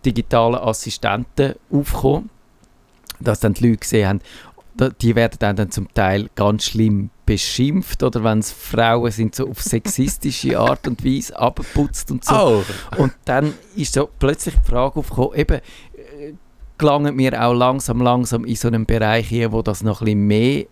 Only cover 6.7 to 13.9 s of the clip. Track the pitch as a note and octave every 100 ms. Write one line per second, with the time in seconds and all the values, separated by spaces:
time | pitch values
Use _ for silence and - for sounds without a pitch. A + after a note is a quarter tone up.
6.7 | A2 A2 G2+ G2+ - - G2 - - C3+
7.7 | F#3 - - B2+ A#2 A2 G#2+ - - -
8.7 | A2+ A2+ A#2+ A#2+ G#2+ A2 - - - -
9.7 | A2+ G3+ - C3+ - D3 - C3 - A#2
10.7 | C3+ - A#2 C3 C3+ - - A#2+ - -
11.7 | - C#3+ - - C3 - A3 F3 G#2+ F#2+
12.7 | F#2+ - - C3 - - C3 D3+ - -
13.7 | G#3 C#3+